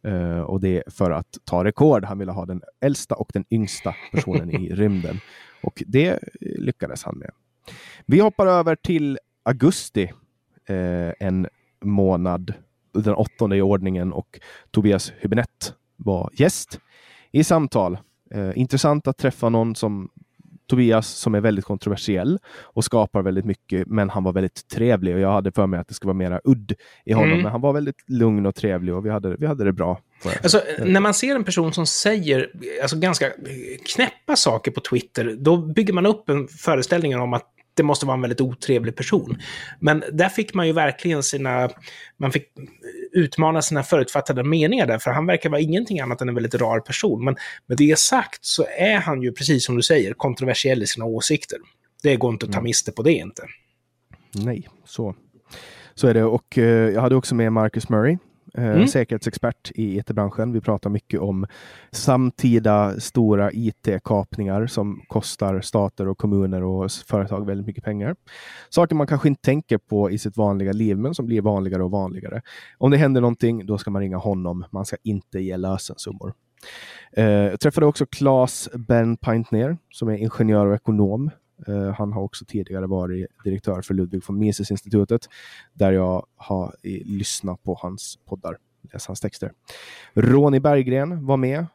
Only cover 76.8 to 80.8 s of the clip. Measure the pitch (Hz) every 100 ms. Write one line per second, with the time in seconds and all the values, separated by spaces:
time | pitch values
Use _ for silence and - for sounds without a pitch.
76.8 | - - - - 110 101 101 98 151 165
77.8 | 147 - 143 - 139 131 127 - - 120
78.8 | 113 120 113 113 - 117 117 110 131 170
79.8 | _ - 113 104 110 - 110 104 101 104